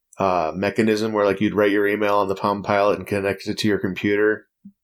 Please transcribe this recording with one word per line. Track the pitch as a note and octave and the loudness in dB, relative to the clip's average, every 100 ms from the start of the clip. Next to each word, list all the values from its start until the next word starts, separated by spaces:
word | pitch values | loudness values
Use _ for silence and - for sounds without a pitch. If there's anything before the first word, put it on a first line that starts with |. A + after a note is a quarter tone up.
| _ - | _ -2
uh, | G2 F2+ D#2 | 0 0 -2
mechanism | E2+ G2+ G#2+ A2 G#2+ A2 | -2 -2 0 0 0 0
where, | G#2+ | 0
like, | G2+ F#2+ | 2 2
you'd | G#2+ | 0
write | F2+ G#2 | 2 2
your | G#2 G2+ | 2 2
email | G#2 G#2 G2+ | 0 0 0
on | G2 | 0
the | |
Palm | F#2+ G#2 G2+ | -2 -2 -2
Pilot | F#2+ G2+ G#2 F2 | 0 2 2 0
and | F#2 | -2
connect | G2+ G2 F#2+ G#2+ | -4 -2 -4 -6
it | F#2+ | -2
to | A2 | 0
your | F#2+ | 0
computer, | G2+ F2+ G#2 G2+ G#2+ G#2+ _ _ G3+ _ | -2 -4 -2 2 2 0 _ _ -20 _